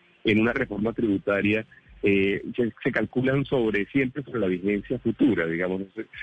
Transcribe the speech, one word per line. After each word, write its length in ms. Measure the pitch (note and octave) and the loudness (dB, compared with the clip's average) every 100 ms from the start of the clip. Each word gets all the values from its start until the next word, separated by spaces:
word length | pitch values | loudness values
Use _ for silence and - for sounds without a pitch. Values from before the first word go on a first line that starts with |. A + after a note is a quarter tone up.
| _ _ - | _ _ 2
en 160 | G#2+ | 4
una 100 | A2+ | 2
reforma 400 | A#2+ B2 G#2 A2 | 0 -4 -4 -4
tributaria, 760 | A2+ A2+ G2 - G2 G#2 G#2+ - - - - G#2+ | 0 0 0 0 0 2 0 -4 -14 -20 -2 2
eh, 380 | G2 G2 G2 - - | 4 2 0 -4 -2
se, 120 | A#2 - | -2 -2
se 80 | C#3 | -4
calculan 540 | A#2 A2+ - C3 C#3 C3+ | -2 -2 0 0 0 0
sobre, 400 | C#3 A2 G#2 G2 | 0 2 0 0
siempre 380 | C#3 C3 D3 | 0 -2 -4
sobre 180 | B2 A#2 | -6 -2
la 60 | F#2+ | 0
vigencia 520 | F2+ G2 G2+ - B2+ | 0 0 -2 -2 -4
futura, 460 | - - C3+ E2+ E2 | -2 2 2 2 0
digamos. 380 | E2 F2+ F#2+ G2 G#2+ - - | -2 -2 -4 -6 -12 -14 -14